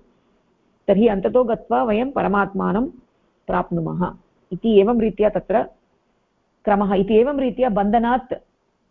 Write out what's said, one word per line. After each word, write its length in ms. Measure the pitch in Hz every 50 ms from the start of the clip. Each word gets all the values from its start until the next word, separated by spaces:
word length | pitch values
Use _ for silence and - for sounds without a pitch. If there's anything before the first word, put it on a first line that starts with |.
| _ _ _ _ _ _ _ _ _ _ _ _ _ _ _ _ -
तर्हि 200 | - 196 190 233
अन्ततो 360 | 226 202 190 190 220 208 254 254
गत्वा 400 | 226 220 - - - 226 254 262
वयं 280 | 226 208 220 254 277
परमात्मानं 720 | - 196 175 185 196 202 196 190 196 190 185 180 180 214 262 349 - - _ _ _ _ _ _ _ _ -
प्राप्नुमः 640 | - 185 180 175 - 180 170 160 160 156 165 185 - - - _ _ _ _ _ -
इति 280 | 185 180 - 226 214 196
एवं 200 | 196 220 247 226
रीत्या 280 | 226 220 - - 208 208
तत्र 340 | - 180 - - 190 240 - - _ _ _ _ _ _ _ _ _ _ _ _ _ _ _ _ _ _ -
क्रमः। 300 | 214 202 196 208 190 202
इति 200 | 190 196 202 226
एवं 240 | 214 240 285 294 277
रीत्या 300 | 277 247 175 247 254 254
बन्धनात् 640 | 196 208 196 208 208 233 226 233 254 240 240 - - - _ _ _ _ _ _ _ _ _ _